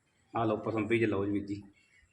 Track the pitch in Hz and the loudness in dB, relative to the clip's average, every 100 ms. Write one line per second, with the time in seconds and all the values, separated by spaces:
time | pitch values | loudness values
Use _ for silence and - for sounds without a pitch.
0 | _ _ _ 113 113 107 113 107 107 117 | _ _ _ -2 0 0 0 -2 2 2
1 | 110 98 101 101 - - - - _ _ | 2 2 0 -2 -4 -8 -12 -20 _ _
2 | - | -20